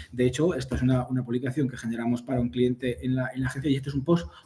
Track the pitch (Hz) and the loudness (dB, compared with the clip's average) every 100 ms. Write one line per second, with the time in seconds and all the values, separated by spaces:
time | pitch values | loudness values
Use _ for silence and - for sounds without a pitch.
0 | - 123 123 135 170 127 - 123 127 127 | -10 0 2 4 2 0 -4 0 4 2
1 | 127 131 120 123 127 151 127 123 117 113 | 2 -2 -2 -2 -2 0 -2 -2 -6 -2
2 | 117 120 135 127 120 123 123 123 131 120 | 0 -2 0 0 0 2 2 2 -2 -2
3 | 131 131 127 131 127 139 143 131 139 143 | -2 -2 -2 -2 -4 -2 0 0 0 -2
4 | 139 170 - - | 2 2 0 -14